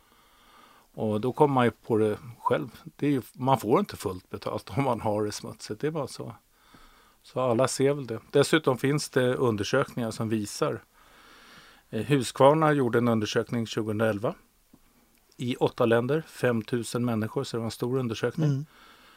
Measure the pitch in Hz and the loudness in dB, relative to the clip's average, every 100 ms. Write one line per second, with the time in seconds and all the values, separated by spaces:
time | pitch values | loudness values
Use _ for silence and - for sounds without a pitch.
0 | _ _ _ _ _ - - _ _ - | _ _ _ _ _ -20 -20 _ _ -6
1 | 113 107 123 120 147 135 117 - - 110 | -2 -2 0 2 4 4 2 0 -2 0
2 | 107 104 117 - - 123 139 - - - | 0 -2 -10 -6 -2 -2 -4 -16 -20 -6
3 | 143 135 - - 131 131 107 165 208 - | -2 -2 -4 -4 0 0 2 0 0 -6
4 | 101 92 - 98 - 104 - 95 135 110 | -8 -8 -12 -10 -8 -8 -6 -4 -2 -2
5 | 110 104 107 - 117 110 - 107 151 160 | -2 -2 -4 -6 -12 -14 -12 -6 -6 -4
6 | 123 - 127 107 _ _ _ - - _ | -8 -10 -14 -16 _ _ _ -20 -20 _
7 | _ _ - 127 127 117 131 - 135 143 | _ _ -10 -2 0 2 2 2 0 0
8 | 117 110 - 143 139 160 143 123 135 147 | -6 -10 0 2 4 4 4 0 0 0
9 | - 131 123 127 120 104 98 131 143 - | 0 0 2 2 0 0 0 0 0 -4
10 | 113 - 110 110 104 - 151 117 - _ | -6 -4 -4 -2 -4 -4 -4 -4 -12 _
11 | - - - - - - - - _ 113 | -20 -20 -20 -20 -20 -20 -20 -20 _ -6
12 | 104 143 113 - 135 156 156 147 120 120 | 0 0 2 6 6 8 4 4 2 2
13 | 120 113 104 123 110 120 110 - 107 107 | 2 2 0 -2 -2 -2 -4 -4 -4 0
14 | 113 104 127 190 _ _ _ _ _ _ | 0 0 -4 -8 _ _ _ _ _ _
15 | _ _ _ - 123 131 147 - 120 117 | _ _ _ -8 -6 -2 -2 2 4 4
16 | 123 156 - - 127 117 107 120 110 123 | 2 -2 -4 -2 0 0 -2 -4 -4 -4
17 | 123 113 110 139 131 117 113 - 123 131 | -2 -2 -2 -4 -6 -6 -6 -6 -4 -2
18 | 120 110 123 165 151 139 151 - - - | -4 -2 -4 0 0 0 -4 -16 -20 -20
19 | - | -20